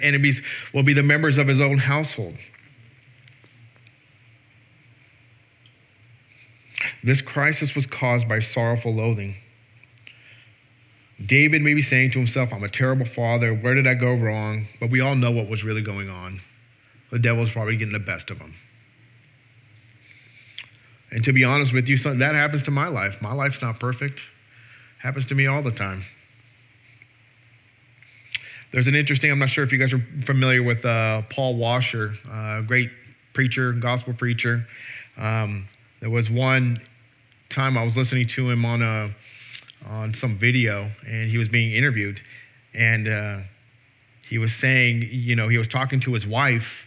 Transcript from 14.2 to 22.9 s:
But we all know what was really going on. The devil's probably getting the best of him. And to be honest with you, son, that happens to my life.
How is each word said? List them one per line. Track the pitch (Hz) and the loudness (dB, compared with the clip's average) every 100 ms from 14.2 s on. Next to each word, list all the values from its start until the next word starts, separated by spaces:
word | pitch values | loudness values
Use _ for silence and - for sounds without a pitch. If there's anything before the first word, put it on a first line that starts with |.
| 113 110 107 110 104 - | 0 0 -2 -4 -6 -6
But | 117 | 0
we | 127 | 2
all | 131 | 2
know | 135 123 | 2 2
what | 117 104 | 2 -2
was | 110 | -4
really | 107 107 | -4 -4
going | 107 98 98 | -4 -6 -8
on. | 92 90 95 - _ _ _ _ _ _ | -10 -12 -14 -18 _ _ _ _ _ _
The | 123 | 0
devil's | 117 117 117 | 2 2 0
probably | 113 107 113 | 0 -2 -2
getting | 110 | -2
the | 104 | -4
best | 95 85 - | -6 -8 -10
of | 87 | -14
him. | 76 85 - _ _ _ _ _ _ _ _ _ _ - _ _ - - - - - - - - _ _ _ | -16 -20 -20 _ _ _ _ _ _ _ _ _ _ -20 _ _ -20 -20 -20 -20 -20 -20 -20 -20 _ _ _
And | 117 | -2
to | 117 | 2
be | 131 | 4
honest | 127 143 135 | 4 4 2
with | 127 123 | 0 2
you, | 135 | 0
son, | 151 127 | 0 0
that | 139 | 2
happens | 151 147 147 | 2 2 0
to | 139 | 0
my | 139 | 0
life. | 165 | 0